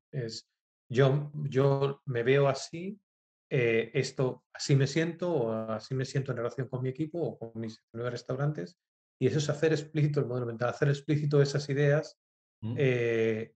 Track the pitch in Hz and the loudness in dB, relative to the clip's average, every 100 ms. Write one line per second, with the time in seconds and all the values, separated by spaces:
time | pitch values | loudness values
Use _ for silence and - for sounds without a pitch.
0 | _ 139 117 - - _ _ _ - 120 | _ -8 -6 -8 -16 _ _ _ -2 4
1 | 139 147 147 151 143 123 139 139 139 143 | 4 4 -2 -8 -2 2 2 2 0 -4
2 | - 120 117 139 139 127 - 165 185 214 | -6 -2 2 4 4 0 -6 -10 -10 -12
3 | _ _ _ _ - - 117 113 113 143 | _ _ _ _ -4 2 4 2 0 -2
4 | 127 - 127 - _ - - 139 139 160 | -2 -2 -2 -4 _ -6 2 4 4 0
5 | 170 165 180 160 113 110 110 107 - 131 | -2 -2 -2 0 0 -2 -4 -6 -6 -6
6 | 131 139 127 117 117 - 120 123 131 131 | -4 -4 -4 -4 -4 -6 -6 -6 -6 -4
7 | 156 175 131 107 113 113 113 110 _ 113 | -6 -4 -6 -6 -12 -10 -10 -10 _ -8
8 | 120 120 - 131 147 151 - _ _ _ | -6 -6 -6 -2 -2 -2 -8 _ _ _
9 | _ - 127 139 147 - 160 151 - 151 | _ -2 0 2 0 2 2 2 0 0
10 | 147 143 120 123 120 113 120 - 147 139 | 2 2 -2 -2 -4 -2 -2 0 0 0
11 | - 147 147 143 139 - - 139 143 147 | 0 0 2 4 4 0 -2 2 2 2
12 | - - _ _ _ _ 107 117 135 123 | 0 -12 _ _ _ _ -6 0 2 2
13 | 117 113 113 110 113 | 2 2 2 0 -4